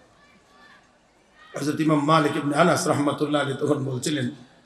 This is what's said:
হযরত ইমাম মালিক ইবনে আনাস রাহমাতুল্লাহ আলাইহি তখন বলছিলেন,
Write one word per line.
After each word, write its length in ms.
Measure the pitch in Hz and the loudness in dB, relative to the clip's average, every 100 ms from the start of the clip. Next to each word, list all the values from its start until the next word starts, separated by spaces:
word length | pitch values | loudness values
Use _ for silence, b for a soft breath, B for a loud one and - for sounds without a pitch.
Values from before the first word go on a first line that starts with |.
| _ _ _ _ _ _ - - _ _ _ _ _ _ - - | _ _ _ _ _ _ -20 -20 _ _ _ _ _ _ -16 -8
হযরত 200 | 143 143 | -4 -2
ইমাম 260 | 156 151 143 | 2 2 4
মালিক 300 | 160 147 156 | 4 2 0
ইবনে 220 | 143 143 | -2 2
আনাস 300 | 175 143 - | 4 4 0
রাহমাতুল্লাহ 540 | 135 143 139 147 147 | 0 0 -2 -2 -2
আলাইহি 240 | 139 131 143 | -2 -4 -2
তখন 200 | 143 131 | -2 -2
বলছিলেন, 440 | 127 147 147 123 - - _ | -6 -4 -4 -4 -8 -18 _